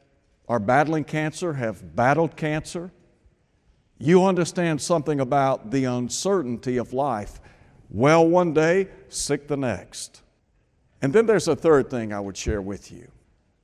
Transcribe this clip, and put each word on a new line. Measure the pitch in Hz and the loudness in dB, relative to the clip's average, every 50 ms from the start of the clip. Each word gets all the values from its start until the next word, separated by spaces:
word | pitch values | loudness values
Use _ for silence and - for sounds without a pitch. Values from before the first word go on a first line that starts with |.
| _ _ _ _ _ _ _ _ _ _ | _ _ _ _ _ _ _ _ _ _
are | 117 120 | -4 -2
battling | 101 98 123 139 151 139 160 156 143 | 0 2 2 2 2 2 0 -4 -4
cancer, | - - 156 156 156 - - 185 175 151 | -4 -4 -4 -4 -4 -6 -6 -6 -6 -4
have | 135 123 110 101 90 92 85 76 | -4 -4 -6 -6 -8 -14 -10 -2
battled | 104 117 127 143 151 165 151 - | 2 2 4 4 2 2 0 -2
cancer, | - - 151 151 156 151 - - 180 170 185 - _ _ _ _ _ _ _ _ _ _ _ _ _ _ _ _ _ _ _ _ _ | -6 -4 -4 -4 -4 -6 -8 -10 -12 -12 -12 -16 _ _ _ _ _ _ _ _ _ _ _ _ _ _ _ _ _ _ _ _ _
you | - 139 180 185 180 | 2 4 6 6 6
understand | 196 190 180 170 - - - 175 170 156 139 | 4 2 2 0 -2 -2 -2 -2 0 -2 -2
something | - - 180 165 139 - 151 139 | -2 0 0 0 0 -2 -2 -2
about | 135 123 139 139 135 135 131 - - 107 | 0 0 2 2 2 2 0 -2 -4 -4
the | 110 139 131 | -2 -2 0
uncertainty | 127 123 123 123 117 - - - 185 202 190 147 123 120 110 - 127 123 120 | 0 -2 -4 -4 -6 -6 -6 -2 -2 -2 -2 -2 -4 -6 -6 -4 -4 -4 -2
of | 113 107 123 | -4 -4 -4
life. | 127 143 143 120 104 104 - - - - - - _ _ _ _ _ _ _ | -2 -2 -2 -2 -4 -6 -10 -14 -18 -20 -20 -20 _ _ _ _ _ _ _
Well | - 95 120 147 160 165 165 165 | -4 2 4 6 6 6 6 6
one | 170 180 180 170 147 | 4 4 2 2 2
day, | 151 156 165 175 196 190 190 - - - - | 2 2 4 2 2 0 -2 -8 -20 -20 -14
sick | - - - - 143 147 - - | -10 -10 -4 -4 -4 -4 -2 -6
the | 147 139 | -4 -2
next. | 139 123 104 90 - - - - - - _ - _ _ _ _ _ _ _ _ _ _ _ _ _ _ _ _ | -2 -4 -4 -4 -8 -16 -16 -16 -16 -16 _ -20 _ _ _ _ _ _ _ _ _ _ _ _ _ _ _ _
And | - 139 139 | -4 2 2
then | 214 226 | 2 4
there's | 220 220 185 - 170 | 4 2 2 2 0
a | 147 | -2
third | - - 165 156 139 120 - | 2 4 4 6 6 4 0
thing | - 120 113 107 104 | -4 -6 -6 -6 -6
I | 101 | -6
would | 101 98 92 - | -8 -8 -10 -8
share | - 117 110 101 | -6 -4 -4 -4
with | 95 98 101 92 - - | -4 -8 -10 -10 -12 -18
you, | - - - - _ _ _ _ _ _ _ _ _ _ | -20 -20 -20 -20 _ _ _ _ _ _ _ _ _ _